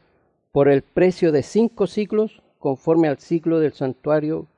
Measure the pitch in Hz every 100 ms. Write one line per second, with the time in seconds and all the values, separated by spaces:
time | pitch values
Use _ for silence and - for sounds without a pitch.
0 | _ _ _ _ _ 143 143 139 - -
1 | 180 175 170 147 - 202 226 - 190 -
2 | 208 214 220 - _ _ 147 131 - 165
3 | 160 131 - 170 160 165 151 - 135 -
4 | 151 151 151 160 156